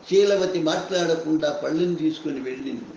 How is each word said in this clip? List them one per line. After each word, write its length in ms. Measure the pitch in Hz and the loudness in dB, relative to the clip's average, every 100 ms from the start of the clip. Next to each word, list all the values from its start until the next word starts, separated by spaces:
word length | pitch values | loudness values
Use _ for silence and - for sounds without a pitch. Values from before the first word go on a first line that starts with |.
| - | 4
శీలవతి 500 | 190 202 196 180 175 | 4 6 4 2 0
మాట్లాడకుండా 920 | 156 180 - 185 170 160 151 156 147 | 0 -2 -2 0 0 0 0 0 0
పళ్ళెం 420 | 143 139 160 180 | -2 -2 0 0
తీసుకుని 460 | 165 156 156 151 139 | 0 -2 -2 -6 -6
వెళ్ళింది. 440 | 127 127 135 117 - | -6 -6 -8 -8 -10